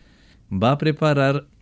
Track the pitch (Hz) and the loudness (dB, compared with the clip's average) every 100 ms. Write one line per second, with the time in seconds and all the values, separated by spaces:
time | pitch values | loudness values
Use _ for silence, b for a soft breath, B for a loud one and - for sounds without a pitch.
0 | b b b b b 95 110 143 156 151 | b b b b b -2 0 2 0 0
1 | 156 143 135 139 - _ | 0 2 0 -2 -6 _